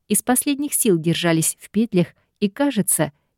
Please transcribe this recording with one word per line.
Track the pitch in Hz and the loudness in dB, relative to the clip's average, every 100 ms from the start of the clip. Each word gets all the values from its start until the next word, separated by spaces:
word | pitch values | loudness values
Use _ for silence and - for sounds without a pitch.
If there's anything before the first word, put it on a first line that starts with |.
| _ | _
из | 208 | -2
последних | - 254 294 277 285 | 0 0 0 -2 -4
сил | - 226 170 | -2 2 2
держались | 160 160 170 165 160 - | 0 0 2 2 0 -6
в | - | -6
петлях, | 202 226 180 165 _ _ _ | -2 0 0 0 _ _ _
и, | 202 | -4
кажется, | - 285 226 180 - 147 - _ | 0 -2 0 -2 -2 -2 -6 _